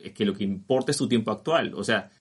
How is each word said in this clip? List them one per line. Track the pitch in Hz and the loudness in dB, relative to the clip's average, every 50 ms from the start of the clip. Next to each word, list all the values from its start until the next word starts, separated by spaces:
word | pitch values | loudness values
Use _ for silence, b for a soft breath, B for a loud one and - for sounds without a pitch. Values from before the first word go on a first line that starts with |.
es | - 101 - | -16 -14 -4
que | - 107 | -2 0
lo | 101 98 | 0 0
que | - 101 | -2 -2
importa | 98 98 90 - - 131 131 120 147 | -4 -4 -4 0 0 0 2 2 0
es | 139 | 0
tu | - 135 | 0 0
tiempo | 110 123 113 107 110 | 2 2 2 2 0
actual. | 104 - - 156 160 151 110 - - | -4 -4 -2 0 0 0 0 -2 -6
O | - 98 | -6 0
sea, | 127 113 - - B B B | 0 0 0 0 B B B